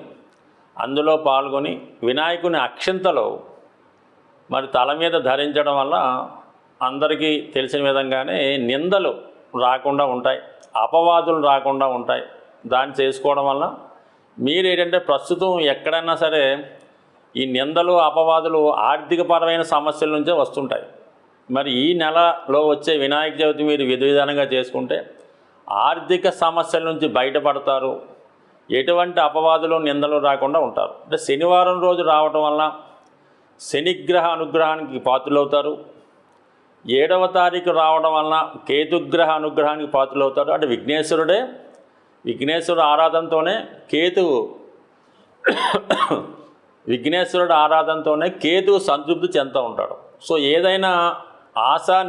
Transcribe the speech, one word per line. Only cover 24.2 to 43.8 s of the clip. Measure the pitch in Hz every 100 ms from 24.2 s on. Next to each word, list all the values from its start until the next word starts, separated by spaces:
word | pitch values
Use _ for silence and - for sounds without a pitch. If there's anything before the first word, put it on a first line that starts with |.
| 143 143 135
చేసుకుంటే | 127 127 127 127 - - - - _ _ _ - 101 127
ఆర్థిక | 170 143 180 185 175
సమస్యల | 165 165 165 170
నుంచి | 160 156 147
బయటపడతారు. | 127 131 143 143 139 143 135 131 - - - _ _ _ _ -
ఎటువంటి | 120 135 175 175 175 151
అపవాదులు, | 147 160 160 165 160 151
నిందలు | 143 147 151 143
రాకుండా | 135 135 160
ఉంటారు. | 131 104 95 -
అంటే | - 156
శనివారం | - 139 170 180 180 180
రోజు | 180 180 160
రావటం | 151 151 151 151
వల్ల | 151 156 123 - - _ _ _ _ _ _
శనిగ్రహ | - 139 165 180 143 175 170 165
అనుగ్రహానికి | 156 160 160 156 147 131 127
పాత్రలవుతారు. | 131 135 143 143 143 147 147 - - _ _ _ _ _ _ _ _ -
ఏడవ | 123 151 185 185 185
తారీఖు | 180 180 180 165
రావడం | 160 160 160
వలన | 156 156 160 156 123 -
కేతుగ్రహ | 139 156 170 143 165 160 156
అనుగ్రహానికి | 151 143 147 151 147 143
పాత్రలవుతారు. | 135 135 139 135 139 156
అంటే | 151
విఘ్నేశ్వరుడే, | 120 104 151 151 165 160 196 254 - - - _ _ _ _ -
విఘ్నేశ్వరుడు | 113 139 165 165 170 151
ఆరాధనతోనే | 147 160 165 165 160 160 220 214 -